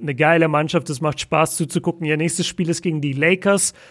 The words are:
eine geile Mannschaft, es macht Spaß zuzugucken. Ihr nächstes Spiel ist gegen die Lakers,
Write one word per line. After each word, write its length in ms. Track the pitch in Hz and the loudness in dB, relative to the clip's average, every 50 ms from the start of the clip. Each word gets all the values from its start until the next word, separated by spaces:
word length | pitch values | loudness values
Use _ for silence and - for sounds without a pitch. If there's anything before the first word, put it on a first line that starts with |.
eine 140 | 196 147 135 | -8 -4 0
geile 320 | 117 156 156 170 165 165 | 2 4 4 6 4 4
Mannschaft, 420 | 156 147 147 156 151 - 165 - - | 4 2 0 0 0 -2 -2 -2 -2
es 120 | 143 127 | -6 -4
macht 180 | 156 151 143 - | -2 -4 -4 -4
Spaß 380 | - - 160 156 160 160 - | -6 -2 0 0 2 0 0
zuzugucken. 500 | - 165 - - 170 - 175 165 - 165 | -2 -4 -2 -2 -2 -2 -4 -4 -2 -2
Ihr 80 | 151 151 | -2 0
nächstes 320 | 151 165 170 - - 170 | 0 0 -2 -2 -2 -4
Spiel 220 | - - - 175 165 | -4 -4 -4 -2 -2
ist 120 | 165 - | -2 -2
gegen 200 | - 175 156 151 | -2 -4 -2 -2
die 100 | 143 143 | -2 -2
Lakers, 640 | 131 139 156 170 185 180 - 202 202 196 - - - - - - | -2 0 2 2 2 2 2 2 2 2 0 -2 -6 -10 -20 -20